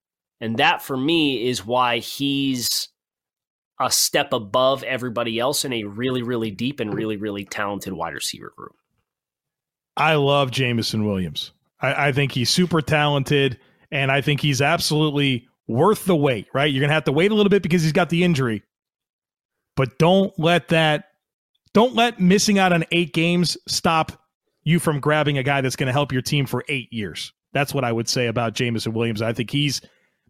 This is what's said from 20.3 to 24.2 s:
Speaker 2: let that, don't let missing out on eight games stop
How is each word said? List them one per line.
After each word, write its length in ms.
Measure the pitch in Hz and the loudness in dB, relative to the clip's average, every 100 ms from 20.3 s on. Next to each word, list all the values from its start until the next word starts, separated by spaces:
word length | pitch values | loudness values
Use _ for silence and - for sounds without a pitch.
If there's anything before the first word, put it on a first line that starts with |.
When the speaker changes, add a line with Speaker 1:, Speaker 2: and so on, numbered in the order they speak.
| - | 0
Speaker 2:
let 320 | 156 170 - | 2 2 2
that, 380 | 165 156 151 - _ _ _ _ _ _ | 2 2 0 -4 _ _ _ _ _ _
don't 220 | 208 247 | 4 4
let 240 | 233 233 226 | 4 2 4
missing 380 | 180 202 214 196 | 4 4 4 4
out 140 | 185 | 4
on 120 | 175 160 | 2 0
eight 240 | 170 175 | -2 0
games 420 | 165 170 175 165 - - | 0 0 2 0 -2 -6
stop 440 | - 180 160 156 - | -2 0 0 0 -6